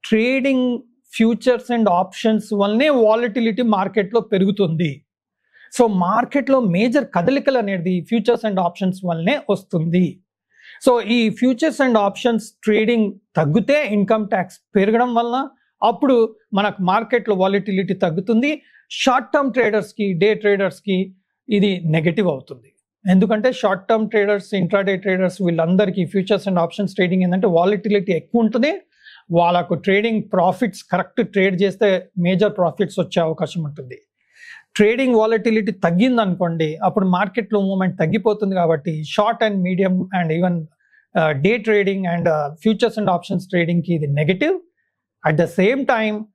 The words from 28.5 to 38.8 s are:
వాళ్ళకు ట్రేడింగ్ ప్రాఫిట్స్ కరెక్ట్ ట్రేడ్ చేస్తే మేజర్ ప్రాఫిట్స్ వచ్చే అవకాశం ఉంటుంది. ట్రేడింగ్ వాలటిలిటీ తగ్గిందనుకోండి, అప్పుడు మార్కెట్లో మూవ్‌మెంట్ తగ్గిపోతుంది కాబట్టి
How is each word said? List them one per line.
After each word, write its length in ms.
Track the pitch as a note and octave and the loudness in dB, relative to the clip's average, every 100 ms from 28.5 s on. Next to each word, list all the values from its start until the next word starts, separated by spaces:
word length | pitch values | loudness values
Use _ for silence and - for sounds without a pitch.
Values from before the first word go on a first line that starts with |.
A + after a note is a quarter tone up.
| A3+ C#4 F#4 _ _ - - _ E3+ | 2 0 -2 _ _ -20 -20 _ 2
వాళ్ళకు 360 | E3+ F3 F3 E3+ - | 4 2 0 -4 0
ట్రేడింగ్ 360 | G3 A3+ A3 - F#3+ | 0 0 -2 -2 0
ప్రాఫిట్స్ 480 | F3 F3+ A#3 - - | 0 0 -4 -4 -4
కరెక్ట్ 280 | F3+ F#3+ - G#3+ | -4 -4 -4 -2
ట్రేడ్ 220 | G3+ F#3+ F3+ | 0 0 2
చేస్తే 240 | G3 G3 G#3 F#3 F3+ F#3+ F3 | -2 2 2 2 -2 -4 0
మేజర్ 260 | F#3 G#3 G3+ | 2 0 2
ప్రాఫిట్స్ 400 | E3+ D#3+ G3+ - | -2 -2 -4 -2
వచ్చే 160 | F#3 - E3 | -2 0 -2
అవకాశం 340 | D#3 D#3 F3 D3+ | -2 -6 -6 -8
ఉంటుంది. 300 | D3 B2+ - _ _ _ _ - - _ - | -10 -16 -18 _ _ _ _ -20 -20 _ 0
ట్రేడింగ్ 380 | G#3+ B3 C4 A3+ | 2 2 2 2
వాలటిలిటీ 520 | A3 A3+ A3+ A3 G#3 - | 2 0 0 0 -2 -2
తగ్గిందనుకోండి, 840 | E3+ F3 B3+ A#3+ G3+ F3 F3 E3 D#3+ D#3+ G3 | 0 2 2 2 0 -2 -2 -2 -4 -2 -2
అప్పుడు 200 | F#3+ F#3+ | 0 0
మార్కెట్లో 440 | F3+ G3+ - G#3 G#3+ G3 | 0 0 -4 -4 -2 -2
మూవ్‌మెంట్ 260 | F#3+ F#3 F#3 | 0 -2 -2
తగ్గిపోతుంది 520 | D#3 A3 A3 G#3 G3 F#3+ | -2 0 0 0 -2 0
కాబట్టి 340 | E3+ D#3+ | 0 0